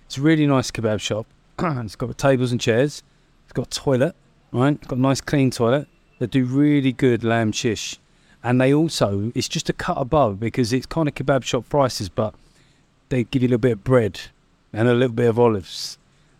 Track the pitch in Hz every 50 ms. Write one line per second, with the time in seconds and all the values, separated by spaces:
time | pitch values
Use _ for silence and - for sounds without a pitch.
0 | _ - - 135 139 156 160 156 151 143 139 131 120 - - - 110 110 107 98
1 | - - 110 107 120 _ _ _ _ _ _ - 185 170 147 123 117 101 - -
2 | 123 117 - - - 139 135 123 127 120 123 113 - 123 110 117 139 151 - -
3 | - _ _ _ _ _ _ _ _ - - - 120 - - - - 143 135 120
4 | 131 170 - _ _ _ _ _ _ _ - 120 127 143 147 147 - - 139 123
5 | 131 135 135 - - - - 143 135 127 - - 120 117 127 147 139 - _ _
6 | _ _ _ - 127 104 - 135 127 123 131 139 147 147 147 143 131 131 120 -
7 | 143 127 120 107 110 113 117 117 113 107 104 - - 120 104 - - - - -
8 | _ _ _ _ _ _ _ _ - 117 123 127 131 135 139 151 160 160 - -
9 | 139 104 101 98 104 113 - 135 120 - - 165 - - 175 - - - 175 143
10 | 139 120 160 151 135 110 98 95 117 113 - - 123 101 123 131 117 - - 165
11 | 160 147 - - 131 139 143 131 117 - - 127 107 - - 147 139 123 - -
12 | 107 90 - - 110 104 - - _ _ _ _ _ _ _ _ _ _ _ _
13 | _ - 139 127 117 - - 135 123 123 123 117 113 127 117 98 - 123 131 123
14 | 113 101 - - - - _ _ _ _ _ _ _ _ - 107 113 123 120 120
15 | 127 131 113 117 123 117 107 117 120 120 110 98 85 - - - - - - -
16 | _ _ _ _ _ _ _